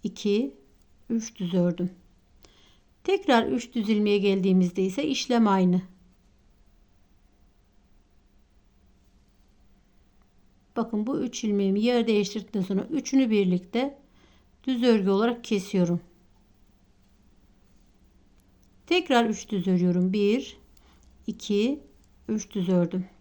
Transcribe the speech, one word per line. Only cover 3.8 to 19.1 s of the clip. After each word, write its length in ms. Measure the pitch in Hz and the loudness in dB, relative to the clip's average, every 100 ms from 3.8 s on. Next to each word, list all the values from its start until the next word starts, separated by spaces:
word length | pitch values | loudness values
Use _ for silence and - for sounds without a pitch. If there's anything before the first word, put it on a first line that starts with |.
| 208 | 0
ilmeğe 300 | 208 208 202 | 2 2 2
geldiğimizde 640 | 196 196 190 185 180 185 | 2 2 2 4 2 0
ise 220 | 190 185 | -4 -2
işlem 440 | 302 269 - 240 220 | -4 -4 -2 2 4
aynı. 340 | 190 180 185 185 _ _ _ _ _ _ _ _ _ _ _ _ _ _ _ _ _ _ _ _ _ _ _ _ _ _ _ _ _ _ _ _ _ _ _ _ _ _ _ _ _ _ _ _ _ _ _ _ - | 4 2 0 -2 _ _ _ _ _ _ _ _ _ _ _ _ _ _ _ _ _ _ _ _ _ _ _ _ _ _ _ _ _ _ _ _ _ _ _ _ _ _ _ _ _ _ _ _ _ _ _ _ -6
Bakın 300 | 226 208 214 | -4 -4 -4
bu 140 | 302 | -4
üç 240 | 254 - | -4 -6
ilmeğimi 360 | 220 202 196 196 | -2 0 2 2
yer 260 | 226 247 226 | 2 0 2
değiştirdikten 540 | 208 196 214 - 208 | 0 0 -6 -8 -6
sonra 260 | 180 196 - | -2 -4 -2
üçünü 400 | 302 269 269 254 | -6 0 2 2
birlikte 680 | 214 190 180 - 233 269 - _ _ _ _ _ _ | 2 2 0 -2 -4 -4 -6 _ _ _ _ _ _
düz 180 | - 254 | -6 0
örgü 280 | 240 220 185 | 4 4 4
olarak 340 | 196 233 233 | 2 0 -2
kesiyorum. 560 | - 208 185 190 175 175 - _ _ _ _ _ _ _ _ _ _ _ _ _ _ _ _ _ _ _ _ _ _ _ _ _ _ _ - | -4 -4 -2 0 0 0 -6 _ _ _ _ _ _ _ _ _ _ _ _ _ _ _ _ _ _ _ _ _ _ _ _ _ _ _ -2
Tekrar 380 | 359 359 | -2 2